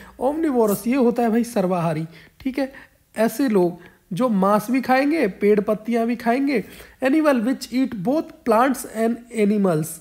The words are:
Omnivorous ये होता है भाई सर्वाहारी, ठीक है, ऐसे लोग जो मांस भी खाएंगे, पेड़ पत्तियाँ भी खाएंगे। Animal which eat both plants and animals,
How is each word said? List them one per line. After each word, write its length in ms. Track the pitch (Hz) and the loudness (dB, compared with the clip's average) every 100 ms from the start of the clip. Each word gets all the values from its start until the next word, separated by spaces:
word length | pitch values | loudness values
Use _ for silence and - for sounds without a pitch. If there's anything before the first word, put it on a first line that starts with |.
| - - | -18 -6
Omnivorous 680 | 254 302 320 247 220 196 233 | -4 -2 -2 2 2 0 0
ये 100 | 277 | 2
होता 260 | 240 240 | 2 2
है 80 | 233 | 0
भाई 140 | 220 | 0
सर्वाहारी, 640 | 226 214 185 185 165 156 160 - - _ | 0 -2 -2 0 -2 -4 -8 -12 -20 _
ठीक 180 | 269 247 | -8 -4
है, 140 | 269 - - _ _ - | -6 -8 -20 _ _ -2
ऐसे 320 | 220 226 277 | -2 0 0
लोग 300 | 202 175 180 - _ - | 2 2 -2 -18 _ -10
जो 160 | 170 254 | -2 0
मांस 420 | 202 190 208 - | 2 2 2 0
भी 100 | 262 | -2
खाएंगे, 460 | 247 262 285 330 220 | 2 2 2 0 -2
पेड़ 320 | - 202 214 | 0 2 2
पत्तियाँ 460 | 208 214 - 233 233 | 2 -4 -2 -2 -2
भी 100 | 233 | -2
खाएंगे। 480 | 233 247 277 254 - - - - | -2 0 0 -2 -4 -14 -20 -4
Animal 360 | 262 311 302 262 | 0 2 2 2
which 280 | 214 240 - | 0 -4 -4
eat 220 | 247 262 226 175 | -4 -2 -4 -2
both 180 | 302 320 - - | -2 -4 -8 0
plants 380 | 220 262 247 - 214 | 2 2 0 -6 -2
and 180 | 226 233 - 233 | -2 -2 -6 0
animals, 460 | 202 214 196 156 156 - | 2 2 2 0 -2 -10